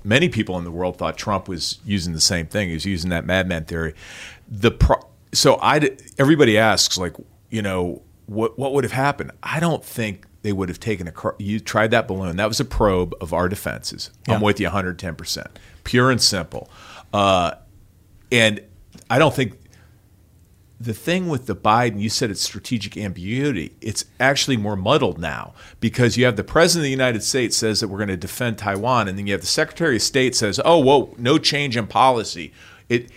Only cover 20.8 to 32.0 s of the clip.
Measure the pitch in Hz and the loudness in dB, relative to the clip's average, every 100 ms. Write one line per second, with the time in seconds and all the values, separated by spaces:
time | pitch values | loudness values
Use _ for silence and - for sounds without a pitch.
20.8 | 117 110 - 180 180 135 123 92 107 113 | -10 -6 -2 -2 0 -2 -4 -2 4 4
21.8 | 123 101 107 - 120 92 - 104 - 120 | 4 0 -4 -2 -2 -4 -6 -8 -6 -6
22.8 | 101 - 101 87 92 123 147 101 73 - | -6 -8 -8 -8 -6 -2 -2 -4 -6 -8
23.8 | 110 98 - - 131 139 - 120 104 101 | -8 -8 -10 0 0 2 0 0 -2 -2
24.8 | 98 151 110 78 80 62 50 - - - | 2 2 2 -2 -8 -8 -12 -18 -20 -6
25.8 | 113 - 120 117 123 104 - 160 170 170 | -4 2 2 4 2 2 0 4 4 4
26.8 | 143 131 127 110 - 135 113 - 110 101 | 0 0 0 0 -2 -2 0 0 0 0
27.8 | 104 98 104 92 95 - 120 104 104 98 | -2 -4 -4 -4 -8 -4 -4 -2 -4 -2
28.8 | 117 123 101 95 101 98 90 - 156 - | 0 0 0 -4 -4 -2 0 -2 -2 0
29.8 | 165 120 - 135 127 - 107 98 160 170 | 0 2 0 2 2 2 0 2 4 6
30.8 | 131 139 117 - 120 156 160 143 143 117 | 6 4 2 -2 2 2 2 -2 -2 -4
31.8 | 101 - | 0 4